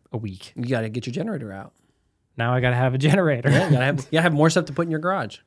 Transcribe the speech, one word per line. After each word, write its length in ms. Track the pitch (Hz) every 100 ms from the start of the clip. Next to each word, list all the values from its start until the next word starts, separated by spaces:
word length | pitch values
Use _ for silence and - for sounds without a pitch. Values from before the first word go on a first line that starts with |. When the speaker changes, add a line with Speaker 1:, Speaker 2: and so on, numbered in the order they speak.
| _
Speaker 1:
a 60 | 117
week? 360 | 107 92 - -
Speaker 2:
You 100 | 120
gotta 220 | 127 110
get 180 | 117 117
your 60 |
generator 380 | 131 226 180 113
out. 220 | 98 104 _ _ _ _ _ _ -
Speaker 1:
Now 160 | 117
I 60 | 127
gotta 160 | 127 123
have 180 | 131
a 40 | 131
<laughs> 120 | 147
generator. 400 | 190 170 131 127
Speaker 2:
Yeah, 160 | 139 185
you 60 |
gotta 140 | 143 131
have, 120 | 143
you 120 | 131
gotta 80 | 156
have 100 | 170
more 160 | 147 160
stuff 160 | 160 175
to 80 |
put 100 | 139 170
in 60 |
your 80 | 156
garage. 380 | 170 190 117 -